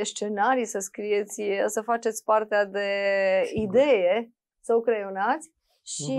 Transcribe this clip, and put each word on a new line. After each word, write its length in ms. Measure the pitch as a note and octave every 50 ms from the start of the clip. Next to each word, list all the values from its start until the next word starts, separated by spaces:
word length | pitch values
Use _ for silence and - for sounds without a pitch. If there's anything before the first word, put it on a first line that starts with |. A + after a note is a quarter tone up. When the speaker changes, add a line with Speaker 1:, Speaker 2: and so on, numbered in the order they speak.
Speaker 1:
scenarii, 640 | G#3 G3+ - - G#3 G#3 G#3 G3+ G#3 B3 C4+ B3+ A3+
să 140 | A3 - G3+
scrieți, 640 | F#3+ - - - G#3 G#3 G#3 G3+ G3+ G3+ - A3 G#3 G3+ G3 G3 G#3
să 140 | G#3+ G#3+ A3
faceți 440 | G#3+ A#3 A#3 A#3 A#3 A3+ G#3+ - -
partea 400 | - A3 A3 A3 G#3+ G#3+ G#3 G#3
de 240 | G3 G3 G3+ G3+ G3 G3 G3+ G3+ G3 G3 G3 G3 F#3+ F#3+ F#3+ F3
Speaker 2:
Sigur. 180 | - - A3 G#3+ G3 F#3
Speaker 1:
idee, 560 | B3 C#4+ D4+ B3+ G3 F3+ F3 G3+ A3+ A#3 A#3 _ _ _ _ _ _
să 140 | _ - A3+
o 60 | A#3
creionați 720 | A#3 A#3+ A3+ G#3+ G3+ G3 G3 F#3+ G3+ A3+ C#4 D#4+ - - _ _ _ _ _ _ -
și 320 | - - - C#3+ G3 C4+